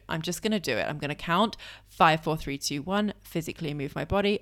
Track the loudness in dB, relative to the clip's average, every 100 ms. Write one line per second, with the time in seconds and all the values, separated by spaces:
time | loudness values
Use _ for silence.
0 | -6 -4 -4 -2 0 0 0 0 0 -4
1 | -6 -6 0 2 2 -2 -16 -20 -10 6
2 | 6 6 2 -2 -2 -6 -4 -4 -2 0
3 | 0 -4 -6 -6 -6 -6 -6 -4 -4 -4
4 | -2 2 2 0